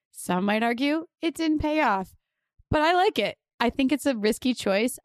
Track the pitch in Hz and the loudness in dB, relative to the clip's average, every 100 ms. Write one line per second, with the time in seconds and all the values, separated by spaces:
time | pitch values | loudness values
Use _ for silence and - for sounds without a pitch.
0 | _ - - 180 202 214 233 233 285 320 | _ -12 -4 -2 0 0 0 0 0 -2
1 | 320 _ 330 - 320 302 302 311 262 190 | -4 _ -6 -2 0 0 0 0 2 0
2 | 185 - _ _ _ _ _ 311 311 359 | -4 -14 _ _ _ _ _ 0 2 4
3 | 381 - 196 - _ - 233 - 262 294 | 2 2 -2 -6 _ -4 -2 0 0 0
4 | 285 233 208 - 254 240 208 196 240 - | 0 0 0 0 -2 -2 0 0 0 -4